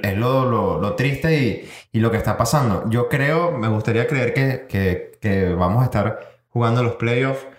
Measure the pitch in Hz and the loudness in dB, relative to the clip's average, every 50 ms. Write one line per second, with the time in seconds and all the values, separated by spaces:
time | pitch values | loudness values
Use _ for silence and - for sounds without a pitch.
0 | - 101 95 104 117 127 135 131 127 123 113 107 98 95 90 - 101 104 - - | -2 -2 0 0 0 2 2 2 2 2 0 0 0 0 0 0 -2 -2 -2 0
1 | 131 139 135 - - 160 160 147 127 107 92 - - - - - - _ - 113 | 0 -2 -2 0 0 0 2 2 2 0 -2 -4 -8 -14 -18 -20 -14 _ 0 0
2 | 107 117 110 104 - 110 104 - 113 - 160 147 131 113 92 85 - 110 110 120 | 2 2 2 0 0 0 0 0 0 2 2 2 2 2 0 0 0 0 0 0
3 | 123 - 147 135 139 143 160 165 170 170 156 123 110 113 110 107 - 120 110 113 | 0 0 0 0 0 0 2 2 0 0 -2 -2 0 0 0 0 0 0 0 0
4 | 123 - 147 131 120 117 - 135 135 131 127 127 - - - 98 95 92 90 - | 0 0 0 0 0 0 0 0 0 0 0 -4 -6 -4 -2 0 0 0 0 -2
5 | - - - - - 104 98 98 92 90 87 87 90 87 104 123 131 - - 107 | -4 -10 -12 -6 -2 0 0 2 2 2 2 2 2 2 2 2 2 2 0 0
6 | 98 107 - - - - - _ _ _ - 120 117 117 117 127 123 117 - - | 0 0 -4 -6 -10 -16 -20 _ _ _ -2 0 0 2 2 2 0 0 -2 -2
7 | 113 117 120 127 135 135 135 - - - - | -2 0 0 0 0 0 -2 -4 -8 -14 -20